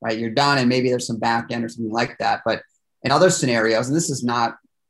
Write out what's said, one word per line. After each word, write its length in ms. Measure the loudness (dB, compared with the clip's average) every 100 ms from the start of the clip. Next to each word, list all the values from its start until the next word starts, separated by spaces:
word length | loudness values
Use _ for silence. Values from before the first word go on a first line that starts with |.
right? 160 | -6 -4
You're 120 | -4
done. 280 | 0 2 4
And 120 | 4
maybe 200 | 2 2
there's 180 | 0 -2
some 120 | -2
back 320 | 0 -2 -2
end 140 | -6 -6
or 40 |
something 220 | -6 -4
like 260 | -2 -2 -2
that. 220 | -2 -2 -2
But 160 | -4 -6 _ _ _
in 80 | 0
other 180 | 4 4
scenarios, 580 | 4 0 2 2 0 0
and 80 | -2
this 140 | -2
is 140 | -4
not, 340 | -2 0 -2 -4 _ _ _